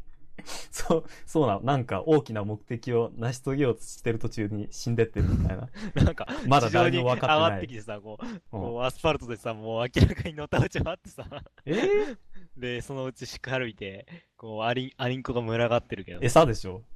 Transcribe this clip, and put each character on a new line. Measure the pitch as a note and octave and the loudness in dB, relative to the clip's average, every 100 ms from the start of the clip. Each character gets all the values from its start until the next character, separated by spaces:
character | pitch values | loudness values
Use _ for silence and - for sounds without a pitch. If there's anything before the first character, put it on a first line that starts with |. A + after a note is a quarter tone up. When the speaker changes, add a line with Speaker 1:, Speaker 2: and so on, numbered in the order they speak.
| - - - - - - - | -14 -14 -14 -12 -10 -10 -8
Speaker 1:
そ | - - E3 | -4 2 2
う、 | - - | 0 -12
そ | - E3 | -2 2
う | C3 | 4
な | |
の？ | G2 | 2
な | B2 C#3 | 2 2
ん | B2 | 2
か | F#2+ | -2
大 | D#3+ D#3 | 4 4
き | - | 4
な | A2 | -4
目 | G#2 G#2+ | -4 -6
的 | - A#2+ - | -6 -8 0
を | A#2 A2+ A2+ | 2 2 -2
成 | A#2+ | -4
し | B2 | -2
遂 | C3+ C3+ | -2 2
げ | |
よ | C3+ | 2
う | - | 2
と | |
し | - - | -4 -6
て | B2 | -2
る | A2+ | 0
途 | A#2 | 0
中 | - G#2 | -2 -2
に | G#2+ - | -2 -6
死 | - B2 | -6 -2
ん | A#2 | 2
で | |
っ | A2+ | 2
て | - | 2
る | - | 2
み | - - | 4 2
た | |
い | F#2 | 0
な。 | - G#3 G#3 | -8 -8 -4
Speaker 2:
<laughs> | - | 4
な | - | 4
ん | |
か、 | D#3+ - D4 B2+ | 4 -6 -4 4
Speaker 1:
ま | C#3 | 4
だ | A#2 | 6
誰 | G2+ - - | 4 4 4
も | |
分 | B2 B2 | 2 2
か | C3 | 4
っ | |
て | |
な | |
い。 | |
Speaker 2:
地 | |
上 | D#3 | 4
に | |
上 | E3 | 4
が | F3+ | 2
っ | |
て | E3+ | -6
き | |
て | A2+ | -10
さ、 | G2+ G#2 | -10 -12
こ | G#2+ G#2 | -12 -12
う、 | B3 | -12
Speaker 1:
う | |
ん。 | G#3 - | -12 -10
Speaker 2:
こ | G#2+ F#2+ A#2 | -8 -6 -2
う、 | |
ア | B2+ | -2
ス | - | 0
フ | D#3+ | 0
ァ | |
ル | C#3 | 0
ト | B2 | -2
で | A#2 | -8
さ、 | A#2+ | -6
も | A2 A2 A2+ | -6 -4 -2
う | A#2+ - | 0 6
明 | - | 6
ら | |
か | - F#3 | 6 -6
に | |
の | D3+ D3 | -8 -2
た | C3 | 0
う | F#3+ | 0
ち | - | 0
回 | D#3+ | -4
っ | F3+ | -6
て | - | -12
さ。 | - - C#3+ - _ | -16 -14 -14 -18 _
Speaker 1:
え | - | -4
ー？ | F#3+ F#4 G#4 D#4+ A3+ - - - C3+ | 0 2 2 0 -6 -12 -14 -12 -8
Speaker 2:
で、 | B2 A#2+ | -6 -6
そ | A2+ | -6
の | C3+ | -8
う | C3 | -8
ち | - B2+ | -8 -12
し | - | -12
く | A#2+ | -4
歩 | C3 A#2+ | -4 -4
い | |
て、 | - G2 G2 - E3+ _ _ | -6 -12 -12 -16 -20 _ _
こ | A2+ G#2+ | -10 -4
う、 | |
ア | A2+ | 0
リ | B2 C3 | 0 -4
ン、 | - | -4
ア | B2 | -2
リ | C3 | -2
ン | |
コ | B2 | -2
が | A#2+ | -2
群 | A2+ A2+ | 0 2
が | A#2 A#2 | 4 2
っ | |
て | - - | 0 -10
る | |
け | F#2 | -10
ど。 | F2 | -2
Speaker 1:
餌 | B2 D#3+ D#3 | 4 6 6
で | |
し | - F#2 | 4 -4
ょ？ | F#2 - | -8 -12